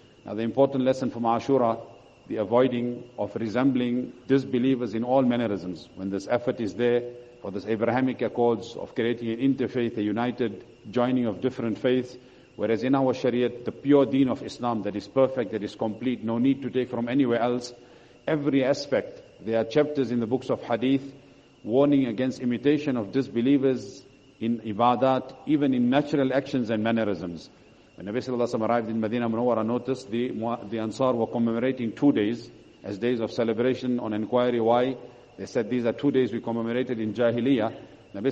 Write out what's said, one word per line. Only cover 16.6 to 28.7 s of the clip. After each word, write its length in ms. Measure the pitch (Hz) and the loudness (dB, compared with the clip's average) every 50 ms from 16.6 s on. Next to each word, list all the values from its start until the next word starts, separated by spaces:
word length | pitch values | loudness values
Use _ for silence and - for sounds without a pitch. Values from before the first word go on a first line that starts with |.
to 80 | 135 120 | -2 -4
take 220 | - 127 123 123 | -2 -2 -2 -2
from 180 | 120 113 120 120 | -4 -4 -4 0
anywhere 320 | 127 143 139 120 117 117 | 2 2 2 4 2 2
else, 320 | 113 123 123 123 123 - - - - - - - - - - - _ - | 2 0 0 -2 -4 -8 -14 -18 -20 -20 -20 -20 -20 -20 -20 -10 _ -2
every 340 | 160 151 143 143 135 139 131 | -2 0 0 2 2 2 4
aspect. 600 | 127 147 - - - 131 104 92 - - - - - - - | 2 2 0 -2 -2 -2 -2 -2 -2 -8 -18 -20 -20 -20 -12
There 180 | 87 104 113 113 | -4 -2 0 0
are 60 | 110 | 0
chapters 460 | 110 - 151 151 147 147 143 131 113 123 | 2 2 2 2 2 0 -2 -2 0 0
in 80 | 120 | -2
the 60 | 117 | -2
books 240 | 107 127 131 - - | 0 -2 -2 -2 -2
of 120 | 123 104 - | -4 -4 -2
Hadith 520 | - 123 110 120 131 135 135 139 - - - - - - - - _ _ _ - | -2 -2 0 2 2 0 0 -2 -4 -16 -20 -20 -20 -20 -20 -20 _ _ _ -6
warning 420 | 104 110 131 143 143 143 139 135 | 0 2 4 4 6 4 4 2
against 340 | 120 107 98 127 131 123 - | 2 0 -2 -2 -2 -2 -2
imitation 560 | 131 123 120 117 123 143 151 147 147 147 127 | -2 -2 -2 0 2 2 2 2 2 -2 -2
of 160 | 123 104 98 95 | -2 -4 -2 -2
disbelievers 880 | 135 131 107 98 117 117 131 143 139 131 135 131 117 107 104 - - - - - _ _ - - - | -2 -2 -2 -2 0 2 4 4 4 4 2 0 0 -4 -10 -14 -18 -20 -20 -20 _ _ -20 -12 -6
in 200 | 107 113 117 113 | -4 -2 -2 -2
ibadat, 720 | - 113 104 101 120 123 123 113 131 131 131 127 - - - - - | -4 -4 0 2 4 4 4 4 4 2 2 2 -2 -6 -12 -10 -2
even 280 | - 151 147 143 139 131 | 0 0 2 2 2 2
in 160 | 123 120 120 | 2 2 4
natural 420 | 131 143 147 147 - 143 135 131 127 | 4 4 2 2 2 2 2 2 2
actions 380 | 139 143 - - 131 120 104 | 0 -2 0 -2 -2 0 0
and 120 | 117 107 107 | 0 0 2
mannerisms. 680 | 113 117 113 110 104 98 80 90 87 85 80 - - - - - - - - - _ _ | 2 2 2 2 0 0 -2 -4 -8 -8 -10 -14 -18 -20 -20 -20 -20 -20 -20 -20 _ _
When 100 | - 90 | -14 -10
Nabi 100 | 101 104 | -6 -6
sallallahu 320 | 127 - 131 127 120 120 120 | -6 -4 -4 -2 -2 -2 0
alaihi 60 | - | 0
wasallam 140 | 113 107 | 0 0
arrived 200 | 110 | 2